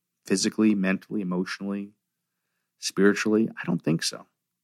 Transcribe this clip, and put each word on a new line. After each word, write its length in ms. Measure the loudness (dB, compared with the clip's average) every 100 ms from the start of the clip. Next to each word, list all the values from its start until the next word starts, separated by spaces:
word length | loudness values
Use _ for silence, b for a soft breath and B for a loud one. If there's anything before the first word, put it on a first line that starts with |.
| _ _ -4
physically, 480 | -2 0 2 2
mentally, 480 | 4 0 -2 -4 -6
emotionally, 680 | -4 -4 -4 -6 -8 -8 -10 _ _ _ _ _ _ _ _ _
spiritually? 680 | -6 4 4 4 2 2 2 -4
I 40 | -4
don't 160 | -2
think 180 | 0 -2
so. 240 | -2 -8 -14 _ _ _